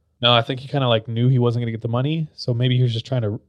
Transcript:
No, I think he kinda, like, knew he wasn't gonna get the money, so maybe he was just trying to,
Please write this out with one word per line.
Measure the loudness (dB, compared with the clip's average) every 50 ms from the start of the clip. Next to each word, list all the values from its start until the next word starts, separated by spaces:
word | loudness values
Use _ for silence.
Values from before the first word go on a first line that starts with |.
| _ _ _ _ 2
No, | 4 4
I | 4 2
think | 0 -4 -8
he | -8 -4
kinda, | -2 0 2 2
like, | 2 0 0 -2
knew | -2 0 2 4
he | 4 4
wasn't | 2 2 0 -2 -4
gonna | -6 -6
get | -6
the | -6 -4
money, | -2 -2 -2 -2 -2 -4 -4 -6 _
so | -8 -6 -4 -2
maybe | 0 0 2 2
he | 2 2
was | 0 0
just | -4 -4
trying | -4 -4 -2 -2
to, | -2 -4 -6 -10